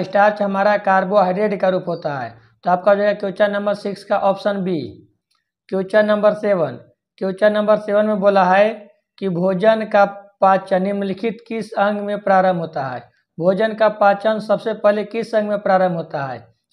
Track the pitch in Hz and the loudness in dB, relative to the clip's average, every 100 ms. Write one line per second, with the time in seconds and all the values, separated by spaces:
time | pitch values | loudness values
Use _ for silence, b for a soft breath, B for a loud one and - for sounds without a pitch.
0 | 180 202 202 208 202 190 208 208 202 190 | 0 2 2 2 -2 0 0 0 2 0
1 | 190 208 180 185 208 196 190 185 160 165 | 2 2 2 0 -2 0 0 0 -4 -6
2 | 160 143 117 - b _ - 180 180 202 | -6 -8 -8 -14 b _ -2 0 2 2
3 | 208 202 202 180 208 202 202 202 - 190 | 2 -2 -4 0 0 0 -4 -4 -6 -10
4 | - 98 - 95 - 101 180 175 120 - | -4 -2 0 -2 -2 -4 -4 -4 -6 -14
5 | _ _ _ _ _ _ _ 190 190 214 | _ _ _ _ _ _ _ -6 0 2
6 | 208 208 208 208 214 190 147 123 - _ | 2 2 2 0 0 0 -2 -6 -18 _
7 | _ _ 190 190 208 208 214 208 208 202 | _ _ -8 0 0 2 2 0 0 0
8 | 214 208 202 196 180 190 214 226 - _ | 0 0 2 4 4 4 2 0 -12 _
9 | _ _ 196 175 185 180 214 220 214 208 | _ _ -6 -2 -2 2 2 2 2 2
10 | 196 - - _ 190 190 185 185 190 202 | 2 0 -18 _ 2 2 2 -2 0 -2
11 | 196 185 226 214 - 226 208 - 202 208 | -4 -4 -6 -8 -10 -10 -8 -2 0 -2
12 | 208 202 208 190 185 170 165 156 135 123 | -6 -4 2 2 4 0 -4 -6 -8 -8
13 | - _ _ - 170 190 220 214 214 214 | -14 _ _ -4 0 0 -2 0 0 4
14 | 202 196 220 220 214 202 226 214 208 208 | 2 2 0 -2 0 -2 -2 0 2 2
15 | 202 226 220 220 208 202 208 185 185 170 | -2 -6 -2 -2 -2 -2 0 2 2 -2
16 | - 151 135 120 - _ _ | -6 -8 -8 -10 -16 _ _